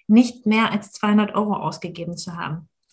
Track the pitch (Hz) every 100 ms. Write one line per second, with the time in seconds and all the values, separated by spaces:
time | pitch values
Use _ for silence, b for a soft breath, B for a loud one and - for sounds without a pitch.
0 | - 220 247 - 214 214 226 214 - -
1 | 208 208 208 - 208 196 156 - 170 165
2 | 170 170 - 170 170 160 - _ _